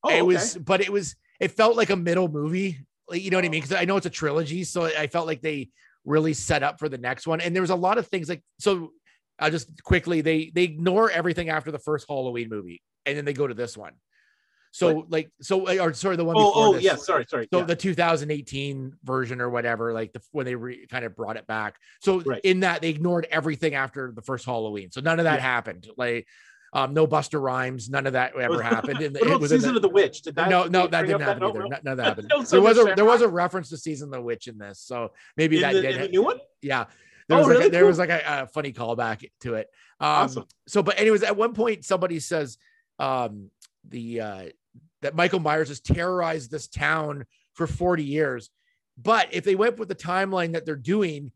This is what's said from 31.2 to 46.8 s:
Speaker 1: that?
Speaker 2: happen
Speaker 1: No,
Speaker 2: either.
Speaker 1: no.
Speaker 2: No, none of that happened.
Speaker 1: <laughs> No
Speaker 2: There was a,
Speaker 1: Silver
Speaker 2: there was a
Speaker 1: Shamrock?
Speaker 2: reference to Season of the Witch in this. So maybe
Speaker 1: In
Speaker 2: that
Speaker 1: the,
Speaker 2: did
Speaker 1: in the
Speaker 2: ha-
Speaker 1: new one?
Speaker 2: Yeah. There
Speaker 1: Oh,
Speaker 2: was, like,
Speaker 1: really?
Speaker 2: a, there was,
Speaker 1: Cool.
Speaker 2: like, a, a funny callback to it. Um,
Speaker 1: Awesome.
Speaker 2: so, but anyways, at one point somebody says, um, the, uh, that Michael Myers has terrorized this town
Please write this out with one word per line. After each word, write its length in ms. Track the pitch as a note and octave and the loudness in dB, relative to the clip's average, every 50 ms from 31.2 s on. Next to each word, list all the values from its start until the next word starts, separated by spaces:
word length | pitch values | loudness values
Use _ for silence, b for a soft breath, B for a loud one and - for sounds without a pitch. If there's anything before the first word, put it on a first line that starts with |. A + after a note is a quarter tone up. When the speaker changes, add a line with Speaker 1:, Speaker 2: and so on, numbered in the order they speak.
Speaker 1:
that? 40 | D3 | 0
Speaker 2:
happen 140 | - - - F#3 | -2 -2 -2 -2
Speaker 1:
No, 60 | G#3 | -4
Speaker 2:
either. 80 | G#3+ A3 | -2 -4
Speaker 1:
no. 60 | - - | -6 -6
Speaker 2:
No, 80 | C#3 C3+ | -8 -8
none 100 | - C#3 C3+ | -6 -6 -4
of 40 | B2+ | -2
that 40 | A#2+ | -2
happened. 220 | - G#3+ G#3+ G#2+ | -2 -2 -4 -2
Speaker 1:
<laughs> 80 | - D4+ | 0 0
No 80 | D4 B3 | 0 0
Speaker 2:
There 180 | - - F#3+ | 4 6 8
was 100 | G3 A3 A3+ | 8 8 8
a, 40 | A#3 | 8
Speaker 1:
Silver 140 | A#3 G#3 F#3+ | 8 6 6
Speaker 2:
there 80 | F#3+ G#3 | 6 6
was 160 | A3 A#3+ A#3 | 6 8 6
a 20 | A#3+ | 4
Speaker 1:
Shamrock? 100 | G#3+ E3+ | 4 2
Speaker 2:
reference 320 | F3 F3 F3+ F#3 F#3+ D#3+ B2 | 0 -2 -2 -2 -6 -8 -8
to 80 | D#3+ | -12
Season 320 | C#3 - D#3+ D3+ C3 D3 C#3+ | -10 -8 -8 -8 -8 -10 -10
of 20 | |
the 100 | C3+ B2+ | -10 -8
Witch 260 | A#2+ A#2 A#2 A2 - | -6 -6 -6 -6 -8
in 100 | B2 A2+ | -16 -16
this. 240 | G#2+ G#2 G2+ G2 - | -14 -16 -16 -16 -18
So 320 | - - C3 A#2+ A#2 G#2 b b b b b | -14 -10 -8 -8 -8 -8 b b b b b
maybe 180 | - D#3+ D#3+ D#3 | 0 2 4 4
Speaker 1:
In 60 | - | 4
Speaker 2:
that 120 | F3+ C#3 C3+ | 4 4 2
Speaker 1:
the, 60 | F#3+ D#3 | 2 2
Speaker 2:
did 80 | C3+ | 0
Speaker 1:
in 60 | C3 B2+ | -2 -2
the 40 | - | -4
Speaker 2:
ha- 40 | - | 0
Speaker 1:
new 100 | F3+ F#3 A3+ | 2 2 2
one? 160 | E4 B4 C5 - _ _ _ | 2 0 -4 -8 _ _ _
Speaker 2:
Yeah. 220 | - C#3 C3+ B2 A2+ b b b b b b b b - | -6 -2 -2 -2 -2 b b b b b b b b 4
There 80 | D#3 | 6
Speaker 1:
Oh, 20 | F#3 | 6
Speaker 2:
was, 80 | G3+ | 8
like, 80 | - A#3+ B3 | 8 8 8
Speaker 1:
really? 80 | - | 8
Speaker 2:
a, 40 | G#4 | 6
there 140 | E3+ F3 F#3+ | 6 8 8
was, 100 | G3+ F3 | 8 8
Speaker 1:
Cool. 120 | D#3+ F3+ | 4 2
Speaker 2:
like, 140 | D#3+ F3 D#3+ D3+ | 0 0 -2 -2
a, 180 | D3+ D3 C#3 C3+ | -2 -4 -4 -6
a 40 | |
funny 260 | B2+ _ D#3 D3 C#3 A#2 | -6 _ -6 -6 -6 -6
callback 520 | - A#2+ A2+ A#2 A2+ A#2+ A2+ A2 G#2 - - _ _ | -6 -4 -4 -2 -2 -2 -4 -4 -6 -10 -20 _ _
to 140 | - A#2+ A#2 | -8 -6 -6
it. 160 | A2 G#2 _ b b b b b b | -6 -6 _ b b b b b b
Um, 60 | D3 D3+ | 0 2
Speaker 1:
Awesome. 360 | D3+ D3 C#3+ C3+ C3 A#2+ G2 _ _ _ _ | 4 4 2 2 -2 -8 -12 _ _ _ _
Speaker 2:
so, 160 | - - G#3 F3+ | -2 0 0 2
but 160 | F#3+ G3+ G3 | 2 2 4
anyways, 240 | G#3+ A3 A3 G3+ G3 | 4 4 4 4 2
at 140 | G3 G#3 | 0 0
one 160 | G3+ A3 A#3 A#3 | 0 0 -2 0
point 320 | G#3 A3 A#3+ G#3+ F3 - | 0 0 0 -2 -4 -2
somebody 340 | - G3 F3+ F3 F3+ E3+ D#3+ | -2 -2 0 0 -2 -4 -6
says, 380 | C3+ - F3 D#3+ D3 C3 A2+ _ _ _ _ _ _ _ _ - | -4 -2 -2 -2 -2 -4 -10 _ _ _ _ _ _ _ _ -6
um, 500 | C3 C3+ C3 B2+ B2 A2+ G#2 G#2 G2 G2 _ _ - _ _ _ _ | -4 -2 0 -2 -2 -4 -6 -12 -18 -20 _ _ -20 _ _ _ _
the, 320 | - - B2 A#2 A2+ A#2 A2+ | -16 -14 -12 -10 -8 -8 -8
uh, 240 | A2 G#2+ G2+ F#2+ F#2 D#2+ - _ _ _ _ - _ _ _ _ - | -8 -8 -10 -12 -14 -18 -20 _ _ _ _ -20 _ _ _ _ -10
that 120 | C#3 D#3 | -6 0
Michael 240 | D#3+ F3 F3+ F#3 F#3 | 0 0 2 2 0
Myers 280 | D#3 D3+ D3+ D#3 D#3+ | 0 0 0 0 -2
has 120 | B2+ C#3+ B2+ | -4 -6 -14
terrorized 720 | _ - - E3+ E3+ F3+ F#3 F3+ E3+ E3 D#3+ D#3+ B2+ A#2 | _ 0 0 0 2 -2 -2 -2 -2 -2 -4 -6 -8 -10
this 180 | C#3+ D3 - | -12 -12 -12
town 580 | - - - | -12 -6 -4